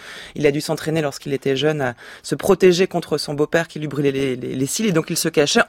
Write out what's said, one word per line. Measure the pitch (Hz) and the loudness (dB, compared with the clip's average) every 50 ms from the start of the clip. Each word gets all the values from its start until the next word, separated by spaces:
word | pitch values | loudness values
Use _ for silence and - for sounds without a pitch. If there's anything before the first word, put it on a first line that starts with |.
| - - - - - - - | -20 -18 -18 -18 -18 -14 -6
il | - 147 147 | 0 2 2
a | |
dû | 143 151 | 2 0
s'entraîner | - - 160 151 - 165 151 165 | -2 -4 -4 -4 -4 -2 -2 0
lorsqu'il | 151 139 - - - 147 139 | -2 -2 -4 -8 -8 -6 -6
était | 131 - 135 135 | -4 -2 -2 0
jeune | 131 143 151 156 147 | 0 2 0 0 0
à | 135 123 120 - - - - - - | -2 -4 -6 -8 -14 -20 -20 -14 -8
se | - 156 | -6 -6
protéger | 143 - - 196 180 196 185 175 165 190 - | -2 2 2 4 6 6 6 6 6 2 0
contre | - 175 - - 156 147 | 0 -4 -4 -2 -4 -4
son | - - 147 | -4 -2 -2
beau-père | 143 151 - - 165 165 - | -2 0 0 0 0 -2 -2
qui | - 156 | -6 -8
lui | 151 147 | -8 -6
brûlait | 135 139 147 139 | -4 0 0 0
les, | 135 135 139 135 127 | 0 0 -2 -2 -4
les, | 127 127 131 131 | -4 -6 -6 -4
les | 131 135 | -4 -4
cils, | 135 - - 220 | -2 -2 -2 0
et | 220 | 2
donc | 170 156 151 - | 2 2 0 0
il | 170 - | -2 -2
se | - 165 | -2 0
cachait | - 160 147 147 - 220 - | 2 2 2 4 4 4 4